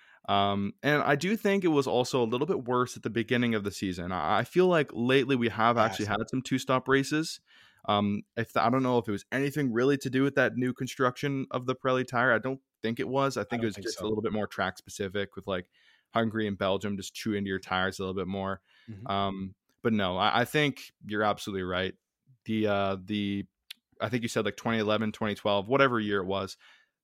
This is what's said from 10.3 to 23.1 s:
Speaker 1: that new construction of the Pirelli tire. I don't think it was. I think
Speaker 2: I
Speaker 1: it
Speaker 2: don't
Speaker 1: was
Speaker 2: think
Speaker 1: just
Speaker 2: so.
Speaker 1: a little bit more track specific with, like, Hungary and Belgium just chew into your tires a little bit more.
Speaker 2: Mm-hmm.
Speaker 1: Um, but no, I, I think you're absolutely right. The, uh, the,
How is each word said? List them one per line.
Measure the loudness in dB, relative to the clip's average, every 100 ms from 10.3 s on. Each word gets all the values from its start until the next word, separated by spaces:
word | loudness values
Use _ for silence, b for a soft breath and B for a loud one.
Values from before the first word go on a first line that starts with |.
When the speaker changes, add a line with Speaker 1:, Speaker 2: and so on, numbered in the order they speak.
| 2
Speaker 1:
that | 2 2
new | -2
construction | -2 -6 0 0 0 -4 -4 -4
of | -4 -4
the | -2
Pirelli | 0 0 0
tire. | 2 4
I | 2
don't | 0 -8 _ _
think | -4 -4
it | -2
was. | 0 0 -2
I |
think | -4
Speaker 2:
I | -2
Speaker 1:
it |
Speaker 2:
don't | -2
Speaker 1:
was | -2
Speaker 2:
think | -8
Speaker 1:
just | -6
Speaker 2:
so. | -4
Speaker 1:
a |
little | -2
bit | -2
more | -2 -2
track | -2 -4 -4
specific | -10 -6 -4 -4 -4 -6
with, | -4
like, | -4 -6 _ _ _ _ 0
Hungary | 0 0 -2
and | 0
Belgium | 2 0 -2 -6
just | -8
chew | -6 -4 -2
into | -2
your | -4
tires | -2 -2 0 -2
a |
little | -4 -4
bit | -4
more. | -4 -4 -6 b b b
Speaker 2:
Mm-hmm. | -10 -4
Speaker 1:
Um, | 0 0 -2 -8 -12 _ _
but | 0
no, | 2 2 2
I, | 2 2
I | 2
think | 2 0 -2 -12 _ -6
you're | 0
absolutely | 0 0 -4 -4
right. | -2 -2 -2 -6 _ _ _ _ -4
The, | 2 2
uh, | 2 2 -2
the, | -4